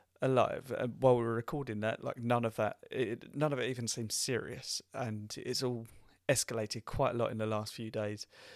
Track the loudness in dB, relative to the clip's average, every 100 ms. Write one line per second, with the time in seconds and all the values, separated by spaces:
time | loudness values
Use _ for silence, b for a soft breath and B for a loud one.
0 | B _ 4 6 4 2 -4 -2 -2 4
1 | 6 8 4 0 -2 -4 -4 -2 -2 -2
2 | -4 -2 2 2 2 2 0 -2 -6 -2
3 | -2 -2 -8 -2 0 2 0 -2 -4 -4
4 | -4 -2 0 0 -2 -8 -6 -8 -6 -6
5 | -4 -4 -8 -8 -4 -2 -2 -2 -8 b
6 | b b 0 2 0 -2 -4 -6 -4 2
7 | 2 2 0 0 -2 -2 -4 -8 -6 -4
8 | -4 -6 -12 B B